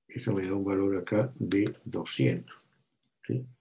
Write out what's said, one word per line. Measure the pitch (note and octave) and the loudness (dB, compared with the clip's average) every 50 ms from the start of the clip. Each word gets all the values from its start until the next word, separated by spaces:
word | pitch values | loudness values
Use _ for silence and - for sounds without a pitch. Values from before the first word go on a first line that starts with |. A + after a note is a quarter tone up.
| _ - | _ -14
Eso | - C3 - - G2+ | -12 -6 -2 -2 0
me | G2 F#2 | 0 0
da | F#2 G2 | 0 -2
un | G2 G2 | -2 0
valor | G2 G2 F#2+ F#2+ G2 G2 F#2 | 0 0 2 2 2 0 -2
acá | F2 - G#2+ G#2+ A2 - - - | -2 0 2 2 2 0 -2 -4
de | - F2+ G2 G2+ G#2 - - - - | -2 2 2 2 2 2 -2 -6 -10
doscientos, | - - - - - - - C2 - - - - - - - _ _ _ _ _ _ _ _ _ _ _ _ - | -8 -6 -6 -6 -4 0 2 4 4 4 2 -4 -10 -16 -20 _ _ _ _ _ _ _ _ _ _ _ _ -6
¿sí? | - A2+ B2+ B2+ - - _ | -4 -2 -2 -4 -6 -12 _